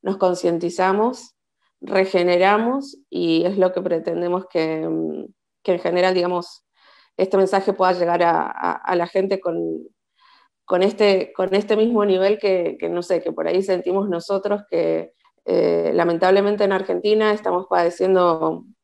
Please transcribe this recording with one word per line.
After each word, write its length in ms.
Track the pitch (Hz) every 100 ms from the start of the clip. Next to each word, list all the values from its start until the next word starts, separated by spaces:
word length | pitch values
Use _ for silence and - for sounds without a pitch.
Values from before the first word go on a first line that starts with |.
nos 160 | - 196
concientizamos, 1160 | 185 175 175 170 170 175 185 202 226 254 - _ _ _ _ _
regeneramos 1160 | - 190 190 190 175 175 185 208 233 269 277 - _
y 340 | - 170 165
es 140 | 175 196
lo 140 | 185
que 100 | 185
pretendemos 640 | 175 165 160 170 175 180 190
que, 420 | 170 160 160 160
mm, 380 | 160 160 151 - _ _ _
que 80 | -
en 80 | 175
general, 340 | - 175 185
digamos, 500 | 185 175 180 175 - _ _ _ _ _ -
este 200 | 190 196
mensaje 360 | 190 196 196
pueda 200 | 196 185
llegar 300 | 180 170 175
a, 200 | 170 165
a, 300 | - - 85
a 220 | - -
la 140 | 180 170
gente 320 | 196 190 190
con, 400 | 180 170 165 160 - _ _ _ _ _ _ _
con 200 | _ 180
este, 480 | 190 214 208 196 -
con 180 | - 185
este 240 | 190 208 214
mismo 280 | 226 233
nivel 340 | 208 185 196 208
que, 380 | 208 185 170 -
que, 100 | 170
no 140 | 175
sé, 200 | 175 175
que 100 | 165
por 160 | 160 160
ahí 120 | 180
sentimos 480 | 196 185 175 190 202
nosotros 540 | 170 - 196 202 208 202
que, 420 | 170 165 165 160 _ _ _
eh, 460 | - 180 170 170 165
lamentablemente 680 | 175 170 165 185 196 202 208
en 100 | 202
Argentina 600 | 190 190 180 208 214 214
estamos 340 | 208 202 180 190
padeciendo 960 | 180 170 175 185 190 175 160 160 170 - -